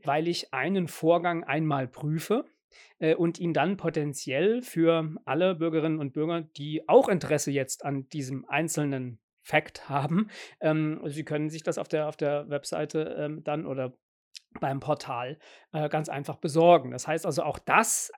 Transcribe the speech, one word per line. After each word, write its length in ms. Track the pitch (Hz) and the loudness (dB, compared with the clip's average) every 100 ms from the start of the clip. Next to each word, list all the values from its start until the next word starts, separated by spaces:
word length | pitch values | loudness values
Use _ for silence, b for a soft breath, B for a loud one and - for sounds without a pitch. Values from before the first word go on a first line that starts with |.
| - | 0
weil 240 | 151 165 | 0 2
ich 240 | 170 - | -2 -4
einen 340 | 131 151 196 165 | -4 0 0 -2
Vorgang 560 | - 160 170 175 170 | 0 4 4 4 -2
einmal 460 | - 147 156 139 131 | -2 0 2 0 -2
prüfe, 560 | - 151 160 - 226 - _ _ B B - | -6 -4 -4 0 -2 -2 _ _ B B -2
äh, 140 | 160 | 2
und 260 | 160 170 170 | 4 2 2
ihn 140 | 170 | 0
dann 220 | 147 165 196 | 2 2 2
potenziell 840 | 170 156 147 139 - 135 190 240 | -2 -2 -4 -6 -4 2 2 2
für 520 | 247 165 165 165 160 160 - | -2 2 4 4 0 -6 -4
alle 300 | 147 185 165 | 2 2 2
Bürgerinnen 440 | 165 160 160 156 | 0 2 0 0
und 140 | 139 | -2
Bürger, 280 | 147 156 170 | -2 -2 -2
die 460 | 160 - 147 156 - | -6 -10 -6 -6 6
auch 220 | 220 269 | 6 8
Interesse 420 | 180 - 151 - | 0 2 0 0
jetzt 320 | 139 131 - | -2 -2 -6
an 240 | 147 139 135 | -4 -4 -6
diesem 380 | 156 131 135 - | -8 -6 -6 -2
einzelnen 720 | 143 165 160 143 135 127 113 _ _ | -2 0 0 -2 -2 -6 -12 _ _
Fact 480 | - 151 - - - | 0 0 0 -18 -4
haben, 400 | 139 143 170 214 B B B | -2 0 0 0 B B B
ähm, 400 | 156 156 151 160 160 | 0 2 0 -2 -6
sie 200 | 147 151 | -8 -6
können 240 | 151 151 | -4 -4
sich 140 | 160 | -4
das 140 | 175 - | -6 -4
auf 120 | - | -2
der, 180 | 156 151 | -2 -2
auf 80 | - | -2
der 340 | 143 147 147 | -2 -2 -4
Webseite, 680 | 143 - 160 151 160 156 - | -8 -4 -6 -4 -4 -4 -4
ähm, 240 | 151 156 | -6 -6
dann 220 | 156 151 147 | -4 -4 -4
oder 320 | 135 127 - _ _ _ - _ - | -6 -6 -8 _ _ _ -20 _ -6
beim 200 | 143 135 | -4 -4
Portal, 600 | 147 147 - 120 127 156 B B B | -2 -4 -4 -6 -6 -10 B B B
äh, 180 | 156 151 | -4 -2
ganz 200 | 156 156 | -2 -2
einfach 260 | 143 143 - | -6 -8 -6
besorgen. 560 | 165 156 170 170 127 | -2 6 8 8 6
Das 160 | 127 - | -8 -4
heißt 180 | 160 180 | -4 -2
also, 160 | 135 | -2
auch 160 | 156 - | -4 -6
das 540 | - - 226 - - | 4 4 4 -2 -4